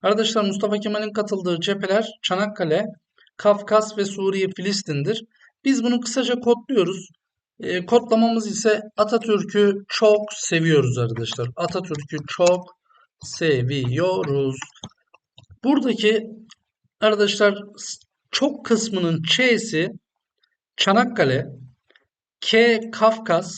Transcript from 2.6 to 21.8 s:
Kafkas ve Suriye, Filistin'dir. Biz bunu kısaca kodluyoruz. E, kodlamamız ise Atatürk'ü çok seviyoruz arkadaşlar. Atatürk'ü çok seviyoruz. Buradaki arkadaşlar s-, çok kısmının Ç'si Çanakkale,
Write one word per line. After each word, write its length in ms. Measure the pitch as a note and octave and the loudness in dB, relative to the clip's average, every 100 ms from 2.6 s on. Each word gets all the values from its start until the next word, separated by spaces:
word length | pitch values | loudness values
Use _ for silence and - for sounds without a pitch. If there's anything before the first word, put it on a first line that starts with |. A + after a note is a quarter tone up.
| F3 D#3+ A3 - _ _ _ _ | 0 0 -2 -10 _ _ _ _
Kafkas 600 | G#3 G3+ G3+ G#3+ G#3+ G#3 | 2 2 4 2 2 -4
ve 80 | G3 | -4
Suriye, 420 | G3+ G3 G3 F#3+ F#3+ | -2 -2 0 -2 -2
Filistin'dir. 680 | F#3 G3+ - C#3+ C#3+ A3 A3+ _ _ _ C#4 | -4 -4 -4 -4 -2 -4 -6 _ _ _ 0
Biz 180 | C4+ | 0
bunu 160 | A#3 A#3+ | 2 0
kısaca 360 | A#3+ - B3 B3 | -2 -4 -2 -2
kodluyoruz. 760 | A#3+ A#3+ - C4 F3+ F#3+ F3+ _ _ _ _ _ | 2 0 0 0 0 -2 -12 _ _ _ _ _
E, 260 | F#3 F3+ F3+ | -6 -6 2
kodlamamız 600 | A#3+ A#3+ A3+ A3+ A3+ G#3+ | 2 4 2 4 2 -2
ise 340 | - A3+ G#3 - - | -2 2 0 -2 -2
Atatürk'ü 760 | G#3 A#3 A3+ G#3 E3+ G3+ G#3 G3+ G3+ | 0 0 0 0 0 2 2 2 -4
çok 460 | - A3 G#3 G#3 | 2 4 4 0
seviyoruz 640 | - - E3 E3 D#3 B2+ A#2+ | -8 -2 0 4 4 2 0
arkadaşlar. 500 | A#2 A2+ A2+ - A#2+ - | -2 -4 -6 -6 -8 -4
Atatürk'ü 640 | E3+ F#3+ F3+ D3+ C#3+ D#3 D3 | -4 -4 -6 -8 -8 -10 -10
çok 480 | - F3 F3+ F3+ _ _ _ _ _ | 2 4 4 -2 _ _ _ _ _
seviyoruz. 1300 | - - E3 C3+ B2 C#3+ B2 C3 F3+ F#3 E3 C#3 C3+ C3 - _ - _ _ _ _ _ _ - | -16 -4 0 0 0 -2 -2 0 0 0 -2 0 -2 -4 -12 _ -20 _ _ _ _ _ _ -8
Buradaki 600 | B3 C#4 B3 G3+ G#3 A3 - - - _ _ _ _ _ | 0 0 0 0 2 0 -2 -16 -20 _ _ _ _ _
arkadaşlar 520 | G#3+ G#3+ G#3 G#3 G#3 G3+ - - | 0 2 0 4 2 2 -10 -18
s-, 220 | - - _ _ _ | -16 -16 _ _ _
çok 340 | - C#4+ C#4+ - | -2 -2 -2 -2
kısmının 560 | A3+ A3+ G3 F3 D#3+ | 0 0 -2 -2 -2
Ç'si 680 | D#3+ - B3+ A3+ - D#3 F3+ - _ _ _ _ _ _ _ - | 0 2 4 2 0 -2 -2 -6 _ _ _ _ _ _ _ -2
Çanakkale, 680 | - G3+ B3 - D3+ C3 - - - _ | 2 4 2 2 2 2 -2 -12 -20 _